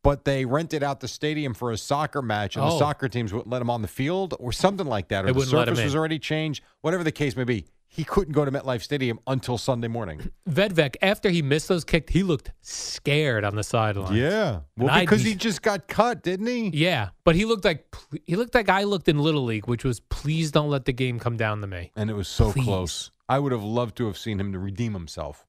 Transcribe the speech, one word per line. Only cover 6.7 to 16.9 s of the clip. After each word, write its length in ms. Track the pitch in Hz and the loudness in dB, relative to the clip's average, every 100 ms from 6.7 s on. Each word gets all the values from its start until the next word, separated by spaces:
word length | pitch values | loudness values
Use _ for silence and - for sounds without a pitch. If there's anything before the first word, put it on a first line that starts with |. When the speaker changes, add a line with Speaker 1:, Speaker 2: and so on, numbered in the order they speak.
| _ | _
Speaker 1:
Whatever 200 | 151 180 | -2 0
the 80 | 160 | 0
case 220 | - 147 131 | 0 -2 0
may 80 | |
be, 220 | 123 113 - _ _ | 0 -2 -4 _ _
he 140 | - | -8
couldn't 300 | 151 196 151 | 0 2 2
go 120 | 147 | 2
to 60 | 143 | 2
MetLife 320 | 135 131 123 | -2 -2 -4
Stadium 380 | - 147 127 110 - | -2 -2 0 -2 -2
until 280 | 131 - 120 | -4 -2 -2
Sunday 300 | - 123 117 | 0 -2 -2
morning. 440 | 117 98 76 - - | -4 -6 -8 -10 -8
Speaker 2:
<clears throat> 100 | - | -2
Vedvik, 460 | 147 208 165 143 - | 2 2 4 2 2
after 300 | 190 214 208 | 0 2 2
he 120 | 175 | 2
missed 260 | 139 151 - | 2 0 2
those 160 | 180 | 0
kicks, 280 | - 170 - | 2 -2 2
he 120 | 165 | 0
looked 260 | 196 143 - - | 2 -2 -4 -16
scared 840 | - - - - - 147 151 113 | -14 -12 -10 -6 0 2 2 0
on 100 | 101 | 0
the 80 | 104 | -2
sideline. 540 | 104 117 110 98 95 104 | 0 2 2 0 0 2
Speaker 1:
Yeah. 440 | 139 214 190 92 - - | 2 2 0 -2 -8 0
Well, 120 | 127 | 4
Speaker 2:
And 20 | |
I'd 100 | 160 | 4
Speaker 1:
because 200 | 180 214 | 6 4
Speaker 2:
be 80 | 220 | 4
Speaker 1:
he 60 | 196 | 0
just 260 | 220 170 | -2 0
got 240 | 220 202 - | 0 -2 -4
cut, 380 | - 240 220 | 2 2 2
didn't 240 | 180 185 226 | -4 -2 -4
he? 220 | 247 214 | -2 -2
Speaker 2:
Yeah, 360 | 147 180 | 0 2